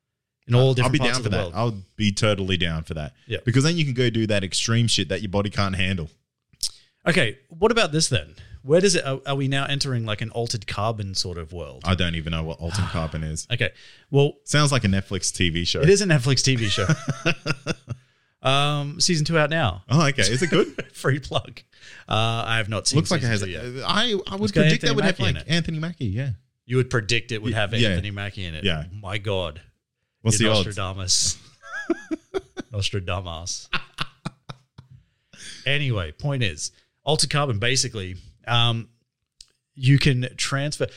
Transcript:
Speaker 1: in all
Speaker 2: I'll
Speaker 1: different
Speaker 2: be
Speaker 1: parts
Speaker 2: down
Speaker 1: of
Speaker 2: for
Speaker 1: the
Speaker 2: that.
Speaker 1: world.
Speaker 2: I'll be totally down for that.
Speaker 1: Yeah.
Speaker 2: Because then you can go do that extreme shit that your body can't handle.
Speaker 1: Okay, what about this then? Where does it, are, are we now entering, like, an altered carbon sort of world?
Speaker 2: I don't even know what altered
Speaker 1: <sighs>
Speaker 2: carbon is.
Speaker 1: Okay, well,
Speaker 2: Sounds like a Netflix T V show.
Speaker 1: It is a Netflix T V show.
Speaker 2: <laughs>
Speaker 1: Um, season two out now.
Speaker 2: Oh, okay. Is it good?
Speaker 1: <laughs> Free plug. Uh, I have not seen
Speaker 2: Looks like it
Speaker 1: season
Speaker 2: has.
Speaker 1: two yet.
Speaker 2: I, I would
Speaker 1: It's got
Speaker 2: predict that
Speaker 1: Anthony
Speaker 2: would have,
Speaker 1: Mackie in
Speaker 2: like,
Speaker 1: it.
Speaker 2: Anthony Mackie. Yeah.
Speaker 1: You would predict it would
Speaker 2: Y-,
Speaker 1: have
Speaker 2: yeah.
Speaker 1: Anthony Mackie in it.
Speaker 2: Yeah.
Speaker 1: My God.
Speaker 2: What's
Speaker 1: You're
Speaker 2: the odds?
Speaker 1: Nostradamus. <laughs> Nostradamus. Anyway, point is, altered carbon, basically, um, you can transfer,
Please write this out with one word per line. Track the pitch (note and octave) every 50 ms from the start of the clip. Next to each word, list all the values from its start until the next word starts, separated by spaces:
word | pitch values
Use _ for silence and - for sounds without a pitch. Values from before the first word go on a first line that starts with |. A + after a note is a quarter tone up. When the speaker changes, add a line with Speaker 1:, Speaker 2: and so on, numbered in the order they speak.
| _ _ _ _ _ _ _ _ _ B2+
Speaker 1:
in | A#2+
all | B2 C3 C3
Speaker 2:
I'll | C3
Speaker 1:
different | B2+ B2 B2+ B2
Speaker 2:
be | -
Speaker 1:
parts | B2+ A#2+
Speaker 2:
down | B2 C3
Speaker 1:
of | A2+
Speaker 2:
for | G#2
Speaker 1:
the | F#2
Speaker 2:
that. | E2
Speaker 1:
world. | F#2 F2 D#2+
Speaker 2:
I'll | G2+ A#2 A#2+ G#2+ G2 F#2 - _
be | - G#2+ G#2
totally | G2 - A2+ G#2+ G#2 F#2+ F#2+ F#2 F#2+
down | E2+ F2 E2+ D#2+ D#2+
for | D#2+ - D#2+
that. | D#2 D2+ C2+ - _ _ -
Speaker 1:
Yeah. | G#2+ - -
Speaker 2:
Because | A#2+ A2+ C3+
then | C3+ D#3+ F3
you | E3+ D#3
can | C#3 A#2
go | B2 B2+ A#2+
do | G#2+ A2+ A2
that | G#2 G#2+ G2+
extreme | G2 F2 - - - A2+ A2+ A#2 A#2 G#2+
shit | - - F#2 D2
that | F#2+ F2
your | G#2+ F#2+
body | F#2 G2+ G2+ G#2
can't | - - G2+ F#2+ F#2+
handle. | F2+ F#2+ F#2 F#2+ F2 D#2 - - _ _ _ _ _ _ _ _ _ - - - - _ _ _ _ -
Speaker 1:
Okay, | F3 E3 F#3+ B2+ A2 - - _ -
what | F3 D#3+ G3 A3+
about | A#3 A#3 G#3 D#3+
this | C#3+ D#3+ D#3 -
then? | B2 E2+ D2 D2+ - - - - - -
Where | - C3 D#3 F3+
does | F#3+ G3+ E3
it, | D#3+ -
are, | C3+ C3+ C3 -
are | C#3+ C#3
we | C#3 C#3
now | C3+ C#3 C#3 C#3
entering, | C3 C#3+ C#3 D3 C#3 B2+ A#2 A2+
like, | A2 G#2+ -
an | A2+ A2
altered | - A#2 A#2 A2 - G#2 -
carbon | - - G2+ G#2 A2+ A#2 G#2 G#2 G2 F#2
sort | - - F#2+ E2+ E2+
of | E2 D2
world? | F2+ E2+ D2+ C#2 C2 C2 D2+
Speaker 2:
I | E2+ F#2
don't | E2+ F2+ E2+ E2
even | E2 D2+ E2
know | E2 D#2+
what | D#2+ D#2+ D#2 -
altered | E2+ E2 E2 G2+ F#2
Speaker 1:
<sighs> | E2
Speaker 2:
carbon | - E2+ D#2+ D#2 - D#2+
is. | D#2+ D#2 D#2 D#2 - -
Speaker 1:
Okay, | A#2+ - A2 - - - - - - - _ -
well, | C#3 C#3 C#3+ D3 - _ _
Speaker 2:
Sounds | - - D3 D3+ C3+
like | C3+ B2 -
a | G2
Netflix | F#2+ F#2+ - - G2+ F2+ - -
T | - - F#2 E2+
V | D#2 E2+ F2
show. | - - E2
Speaker 1:
It | B2 F3
is | G3+ G3
a | G#3
Netflix | F#3 D#3 C3+ A#2+ C#3 C3 -
T | - C3+ C3
V | A#2 A2+ G#2
show. | - - G2 D#3 D#3 - - D3+ - - -
Speaker 2:
<laughs> | E3 E3 - - D3+ D3+ - - D3 - - _ - A#2+ - _ _ _ _ _ _ _ _
Speaker 1:
Um, | - C3 C3+ C#3 C#3+ D3 D3 D3 C#3+ D3 D3 F3
season | - - F3+ D3+ D3+
two | E3 E3
out | D#3 D3+ C#3+
now. | D#3+ E3 C#3+ G2 - G2 - -
Speaker 2:
Oh, | A#2+ E3 D#3+
okay. | C#3 C3+ -
Is | G2 G2 A#2+ B2+
it | F#3+ D3+
good? | D3+ F3 - - - - -
Speaker 1:
<laughs> | -
Free | - - - C3+ C3 D3+
plug. | - - D#3 C3+ - - - - - _ _ _ - - - - - -
Uh, | - A2 A2+ A2+ A2+ A#2 -
I | A2+ A2+ A2+
have | G#2+ G2+
not | A2 F#2+ -
seen | - - D#3
Speaker 2:
Looks | E3 -
like | F3+ D3
it | B2+
Speaker 1:
season | A#2 A2+ G2+ G#2+ F#2
Speaker 2:
has. | E2+ D2+
Speaker 1:
two | - B2 B2 C3+
yet. | G#2+
Speaker 2:
I, | - - G#3 A#3 B3 G#3 F3 - -
I | G3
would | G3
Speaker 1:
It's | G#3+ G#3
got | - D#3+
Speaker 2:
predict | D3+ D#3 D#3 D#3+
that | D#3+ D#3
Speaker 1:
Anthony | C#3
Speaker 2:
would | C#3 G3+
have, | G3 - -
Speaker 1:
Mackie | A#2+ G2
in | -
Speaker 2:
like, | D2+ D#2
Speaker 1:
it. | -
Speaker 2:
Anthony | D#3+ E3+ E3 E3+ D#3+ D#3
Mackie. | D#3 F3 F3 - C#3
Yeah. | G2+ G2 A#2+ C#3+ C3+ G2 - _ _ _ _ _
Speaker 1:
You | - B2
would | B2+ B2+ B2+
predict | C3 A#2+ G#2 G2 A#2 A2+ - -
it | A#2 G#2+
would | A2 B2 G#2+
Speaker 2:
Y-, | A2+
Speaker 1:
have | G#2 F#2 A#2
Speaker 2:
yeah. | G#2+ A#2 G#2
Speaker 1:
Anthony | F2+ F2 G2 G#2
Mackie | G2 G2+ G2+ G2 - G#2 F#2
in | E2+ D#2+
it. | D#2
Speaker 2:
Yeah. | G2 F#2 E2 D2+ D#2 F2+ F#2+ G#2
Speaker 1:
My | G#2 F#2 G2+ G#2+
God. | G2 A2 G2 F#2+ F2+ D#2 D2+ D#2+ - _ _ _ _ _ _ _ _ _ _ _
Speaker 2:
What's | - G#2+ F#2+ -
Speaker 1:
You're | A2+ G#2+
Speaker 2:
the | A2 G#2
odds? | F#2 A2 G2
Speaker 1:
Nostradamus. | G#2 F#2+ F#2 F#2 F#2+ F#2 F#2 - - - - - - - - _ _ - D#5+ E5+ G#5+ G#5 - - A5+ A5+
<laughs> | - D#4+ - _ _ - F#4+ - _ - - - -
Nostradamus. | A2 G2+ F#2+ - - G2 F2+ F#2 F2+ F#2+ F#2 F2 E2 D#2+ F2 - - - - - - - - - _ - - - _ _ - - - _ _ - - _ _ _ _ - - - - - _ _ _ _ _ _ - - - - - - -
Anyway, | C3 C#3+ D3 C#3+ C3 A2+ G2+ E2+ D2+
point | - - - C#3+ C#3 B2+
is, | A#2 F2+ D2+ D2+ - - - _ _ _ _ _ -
altered | C#3 D#3 D#3 - C3+
carbon, | - C#3+ D3 C#3 G#2+ G2+
basically, | A2+ A#2+ C3 B2+ C3 A#2 A2+ G#2+ F#2 F#2 F2+ - - - - _ -
um, | A2 A#2+ A#2+ A#2+ A#2+ A#2 A#2 G#2+ - _ _ _ _ _ _ _ _ _ - - _ _ _ _ _ _
you | C#3+ C3 C3 C#3 C#3
can | - D3+ B2+ B2 B2+ B2+ -
transfer, | - - - C3+ C3+ C#3+ D3+ - - C#3 - -